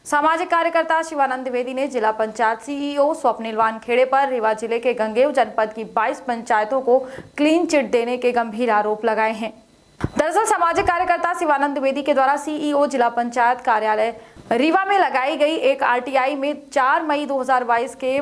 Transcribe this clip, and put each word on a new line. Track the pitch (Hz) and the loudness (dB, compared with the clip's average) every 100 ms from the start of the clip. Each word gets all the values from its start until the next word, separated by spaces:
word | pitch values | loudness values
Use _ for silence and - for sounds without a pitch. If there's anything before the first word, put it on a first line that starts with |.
| - | -2
सामाजिक | 294 302 320 359 | 0 2 0 0
कार्यकर्ता | 330 330 330 320 320 | 0 2 0 0 0
शिवानंद | 320 302 262 254 | -2 -2 -2 -2
द्विवेदी | 262 247 247 | -4 -4 -4
ने | 262 277 | -4 -4
जिला | 247 220 | 0 0
पंचायत | 220 220 214 220 233 | 0 -4 0 0 -2
सीईओ | 277 285 285 285 285 | -6 -6 -4 0 0
स्वप्निल | 320 247 233 226 220 | 2 -2 -2 -4 -2
वानखेड़े | 220 220 240 240 254 | -2 -2 -2 2 2
पर | 269 277 | 2 0
रीवा | 254 220 | 0 0
जिले | 220 233 233 | -2 -2 -2
के | 254 | -2
गंगेव | 233 220 220 285 | -2 -2 2 2
जनपद | 269 220 214 220 | 2 0 0 -4
की | 226 | -4
बाईस | 202 180 285 302 - | -6 -2 -2 -4 -6
पंचायतों | 233 233 220 214 262 | -6 -2 0 0 -2
को | 262 262 254 - - - | 2 2 2 -10 -12 0
clean | 294 330 330 | 2 2 2
chit | 294 220 | 0 2
देने | 240 233 247 | 0 0 -2
के | 247 | 0
गंभीर | 240 226 214 240 | 0 -2 -2 0
आरोप | 208 214 214 226 | 2 0 0 0
लगाए | 214 220 | 0 0
हैं। | 214 226 - - _ _ - - - | -2 -8 -12 -20 _ _ -8 -4 -2
दरअसल | 302 339 440 | 0 0 2
सामाजिक | 392 339 339 381 | 2 2 2 0
कार्यकर्ता | 349 359 339 339 | 0 2 0 0
शिवानंद | 370 330 277 285 | -2 0 2 0
द्विवेदी | 277 269 277 | 0 -2 0
के | 294 | 0
द्वारा | 262 262 285 | 2 2 2
सीईओ | 311 302 294 285 285 | -2 -4 -2 0 2
जिला | 269 233 | 2 0
पंचायत | 240 240 240 240 254 | 0 -2 0 2 2
कार्यालय | 254 220 214 214 226 226 - - - | 0 0 2 0 0 -4 -14 -18 -2
रीवा | 233 302 370 381 | 2 4 2 2
में | 392 | 2
लगाई | 269 254 262 302 | 2 0 -2 0
गई | 294 320 | 0 2
एक | 262 269 | 0 2
आरटीआई | 240 247 247 262 262 294 | 2 0 0 0 0 -2
में | 277 285 - | -4 -6 -4
चार | 277 262 320 | 0 2 2
मई | 311 294 294 | 0 -2 -2
दो | 277 | -2
हज़ार | 247 254 | 0 0
बाईस | 240 233 254 247 | 2 0 -2 -4
के | 254 269 | -2 -2